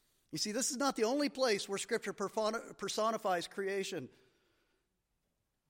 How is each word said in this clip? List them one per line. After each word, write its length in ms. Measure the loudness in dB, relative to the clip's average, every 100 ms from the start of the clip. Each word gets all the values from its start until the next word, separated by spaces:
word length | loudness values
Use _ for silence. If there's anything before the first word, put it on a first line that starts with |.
| _ _ _
You 60 | -4
see, 140 | -2
this 180 | 0 0
is 60 | 0
not 200 | 0 2
the 80 |
only 260 | 2 4 2
place 380 | 2 4 2 0
where 100 | -4
Scripture 340 | -2 -2 -2
perfon-, 640 | -4 -2 0 0 0 -6 -8
personifies 680 | -4 0 0 2 2 0 0
creation. 640 | -4 -2 -2 -2 -6 -8 -14 _ _ _ _ _ _ _ _ _ _ _ _ _ _